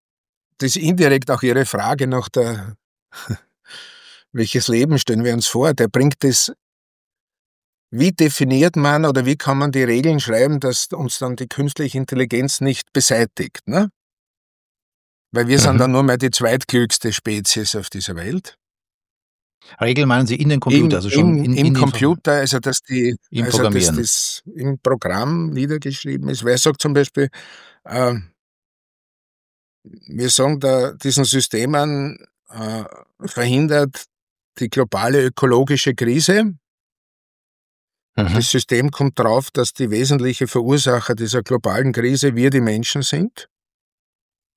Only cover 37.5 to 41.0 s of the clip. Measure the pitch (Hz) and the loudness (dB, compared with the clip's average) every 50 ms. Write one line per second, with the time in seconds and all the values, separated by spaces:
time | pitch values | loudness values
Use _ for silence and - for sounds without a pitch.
37.5 | _ _ _ _ _ _ _ _ _ _ _ _ _ - 104 87 87 117 120 - | _ _ _ _ _ _ _ _ _ _ _ _ _ -2 0 2 2 2 0 2
38.5 | - 131 - - 127 117 131 147 139 - 143 135 - - 120 113 110 127 135 - | 0 -2 0 0 0 0 0 0 0 0 0 0 0 0 2 2 2 2 0 -2
39.5 | - 139 120 - - - 135 113 107 110 131 135 147 139 120 131 123 - 135 117 | -2 -2 -2 -2 -2 -4 -4 -2 0 0 0 0 0 0 0 -2 -2 -2 -4 -2
40.5 | - 131 117 120 139 147 - 135 123 120 | -2 -2 0 2 0 2 2 2 0 0